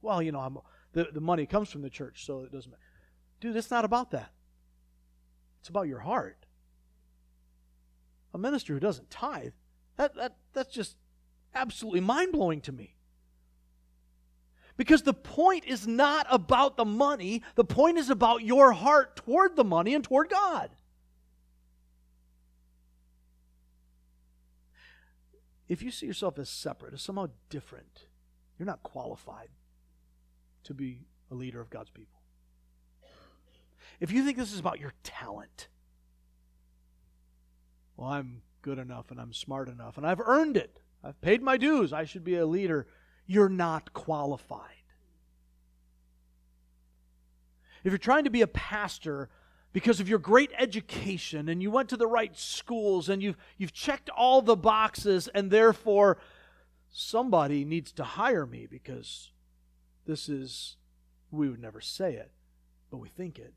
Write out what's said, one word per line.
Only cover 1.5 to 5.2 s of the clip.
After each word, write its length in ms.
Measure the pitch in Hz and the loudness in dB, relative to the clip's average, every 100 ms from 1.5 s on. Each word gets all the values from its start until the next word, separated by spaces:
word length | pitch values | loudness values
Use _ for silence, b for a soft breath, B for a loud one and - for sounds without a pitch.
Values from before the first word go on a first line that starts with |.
| 202 208 | -2 -2
from 120 | 147 | -10
the 80 | 139 | -14
church, 340 | - 127 - | -12 -14 -14
so 160 | - 135 | -12 -12
it 120 | 131 | -12
doesn't 180 | 135 123 | -16 -18
matter." 120 | 123 _ _ _ _ _ _ | -20 _ _ _ _ _ _
Dude, 160 | 233 226 | -6 -6
it's 140 | 226 | -2
not 140 | 240 | -2
about 280 | 220 240 247 | 0 0 -2
that. 200 | 135 104 _ _ _ _ _ _ _ _ _ | -8 -10 _ _ _ _ _ _ _ _ _